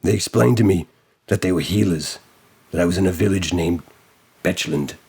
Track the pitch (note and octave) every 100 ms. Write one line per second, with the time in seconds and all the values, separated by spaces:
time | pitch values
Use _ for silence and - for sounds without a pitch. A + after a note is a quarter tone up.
0 | - G#2 - A2 A#2+ A#2+ G#2 F#2 D#2 _
1 | _ _ - G2 F#2+ F2 D2 G2 G2+ D#2+
2 | D2+ - _ _ _ _ _ E2+ F2 F2+
3 | F#2+ F2 G#2 F#2+ F2 F2+ E2 E2+ - _
4 | _ _ _ _ F2 F2 - D3 C#3+ -